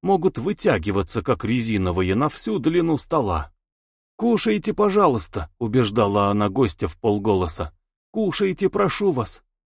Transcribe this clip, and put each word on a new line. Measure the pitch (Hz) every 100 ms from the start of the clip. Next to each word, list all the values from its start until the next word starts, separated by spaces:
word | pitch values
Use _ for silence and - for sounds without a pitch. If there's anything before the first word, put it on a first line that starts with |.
могут | 175 196 185 -
вытягиваться, | 139 208 214 110 82 98 92 117
как | 98 127
резиновые, | 104 123 113 104 92 87 92
на | 98 147
всю | - - 208
длину | 147 170 165 151
стола. | - 160 110 82 71 _ _ _ _ _ _ -
«Кушайте, | 233 226 226 214 208
пожалуйста», — | 208 208 196 185 120 - - 76 -
убеждала | 117 120 110 107 104 101 101
она | 104 104
гостя | 101 117 - 92
вполголоса. | - 113 104 101 95 90 - 82 - _ _ _
«Кушайте, | 220 208 - 202 180 196
прошу | 202 202 - 202
вас». | 135 110 - _ _ _